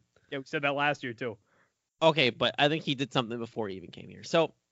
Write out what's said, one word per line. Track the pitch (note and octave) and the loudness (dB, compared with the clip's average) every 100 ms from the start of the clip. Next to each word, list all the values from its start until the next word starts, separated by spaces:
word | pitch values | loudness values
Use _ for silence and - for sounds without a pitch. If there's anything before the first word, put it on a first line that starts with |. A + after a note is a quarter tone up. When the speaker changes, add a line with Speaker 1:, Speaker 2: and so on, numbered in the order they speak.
| _ _ _ | _ _ _
Speaker 1:
Yeah, | C#3 | -10
we | C3+ | -6
said | D#3 | -2
that | C#3+ | -2
last | C#3 D3 C#3+ | 0 0 0
year | B2+ | -6
too. | A2 B2 G#2 _ _ _ _ _ _ | -6 -8 -10 _ _ _ _ _ _
Speaker 2:
Okay, | D#3+ D3+ B2 | 4 6 2
but | - A#2+ - | 2 0 4
I | C#3+ | 2
think | D#3 | 2
he | D3+ B2+ | -2 -2
did | C#3 | 0
something | C#3+ A2 A#2+ | -2 -2 -4
before | A#2 A#2 G#2 | -6 -6 -6
he | F#2+ | -8
even | E2+ | -12
came | - G2 | -16 -18
here. | G2 | -16
So | A2+ E3+ D#3 _ _ | 0 2 2 _ _